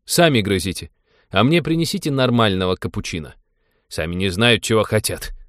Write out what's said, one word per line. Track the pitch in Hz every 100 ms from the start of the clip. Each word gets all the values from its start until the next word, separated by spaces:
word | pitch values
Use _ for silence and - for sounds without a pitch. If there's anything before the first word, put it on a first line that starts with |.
«сами | - - 170 127
грызите. | 95 95 98 87 80 _ _ _ _
А | 95
мне | 120 165
принесите | 151 165 165 202 160
нормального | 135 127 120 110 92 92 92
капучино». | 87 101 - 87 69 - _ _ _ _ _
«Сами | - 80
не | 87 95
знают, | 87 117 110
чего | - 110
хотят», | 104 107 - 90 - -